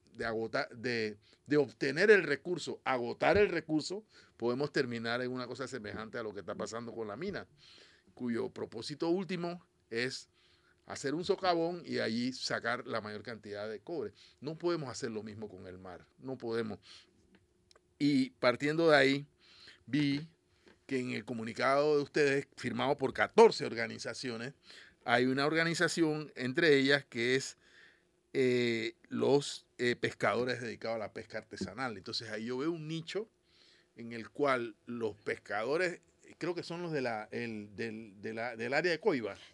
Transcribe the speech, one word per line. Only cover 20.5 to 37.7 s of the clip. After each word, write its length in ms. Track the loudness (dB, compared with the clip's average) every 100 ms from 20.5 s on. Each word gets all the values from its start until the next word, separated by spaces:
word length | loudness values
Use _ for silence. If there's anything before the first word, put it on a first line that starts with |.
| _ _ -20 -6
que 120 | -4
en 120 | -2
el 120 | -6
comunicado 760 | -6 -6 -6 0 2 4 4 4
de 60 |
ustedes, 440 | 2 2 4 4 -2 -6
firmado 400 | -4 0 2 2
por 160 | 0
catorce 520 | 2 4 8 8 8 -4
organizaciones, 880 | -4 -4 -6 -10 -8 -6 -6 -8 -12 -20 -20 -20 _ 2
hay 200 | 4 4
una 200 | 2 2
organización 840 | 2 2 2 2 2 2 0 -6 -6
entre 420 | -4 4 8 8
ellas 280 | 8 4 2
que 300 | -2 2 2
es, 220 | 0 -12 _ -20 -20 _ _ _ _
eh, 640 | 0 2 4 2 0 -4 -8 -8
los, 560 | 0 4 4 2 -10 _ -2
eh, 180 | -2 0
pescadores 640 | -2 0 0 2 0 -4
dedicados 340 | -6 -8 -6 -6
a 40 |
la 140 | -6
pesca 240 | -10 -12 -12
artesanal. 600 | -12 -10 -8 -6 -6 -8
Entonces 320 | -8 -8 -8
ahí 160 | -8 -6
yo 120 | -4
veo 140 | -4
un 160 | -4 -6
nicho 420 | -8 -6 -8 -8 _ _ _ _ _ _ -16
en 180 | -12
el 160 | -10 -10
cual 460 | 0 2 2 -2 -10 -12
los 300 | -6 -6 -4
pescadores, 800 | -6 -6 -4 -4 -2 0 -2 -4 _ _ -20 -8
creo 180 | -6 -6
que 80 |
son 180 | -6 -6
los 100 | -4
de 100 | -2
la, 260 | -2 -4 -6
el, 440 | -6 -6 -8 -10